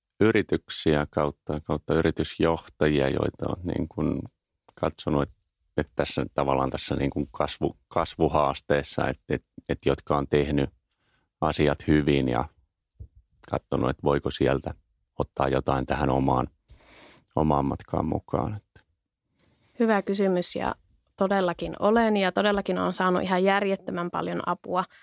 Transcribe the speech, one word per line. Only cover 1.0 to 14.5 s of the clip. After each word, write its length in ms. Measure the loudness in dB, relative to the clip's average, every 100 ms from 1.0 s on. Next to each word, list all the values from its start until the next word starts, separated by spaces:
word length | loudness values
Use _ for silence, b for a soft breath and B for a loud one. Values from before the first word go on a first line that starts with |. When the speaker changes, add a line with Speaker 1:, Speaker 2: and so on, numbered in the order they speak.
| 0
Speaker 1:
kautta, 500 | 0 -2 -2 -6 -6
kautta 340 | -4 -4 0
yritysjohtajia, 1120 | 2 2 0 -4 0 2 0 -4 0 2 4 2
joita 400 | 0 -2 -4 -6
olet 160 | -4
niin 240 | -4 -4 -4
kuin 320 | -2 -2 -2 -6 _ _ _ _ -4
katsonut, 420 | -4 -4 -2 0
että, 120 | -2 -6 _ _ _ -6
että 160 | -4 -2
tässä 300 | -2 -2 -4
tavallaan 360 | -2 0 0 0
tässä 260 | -4 -4 -2
niin 140 | -2
kuin 180 | -4 -6
kasvu-, 460 | -4 -6 -2 -4 -6 -6
kasvuhaasteessa, 1200 | -4 -2 0 0 2 0 -2 -2 -2 0 -4 -4
että, 260 | -4 -4
että, 140 | -6 _ -14 -6
että 200 | -2 0
jotka 280 | -2 0 -2
on 120 | 2
tehnyt 420 | 0 2 0 -2 _ _ _ _ _ _ -4
asiat 460 | -2 2 0 0 2
hyvin 420 | 2 4 2 2
ja 160 | -2 -4 _ _ _ _ -20 -20 -20 _ _ -8
katsonut, 400 | -8 -4 -2 0
että 120 | 0
voiko 280 | 0 0 0
sieltä 440 | 0 0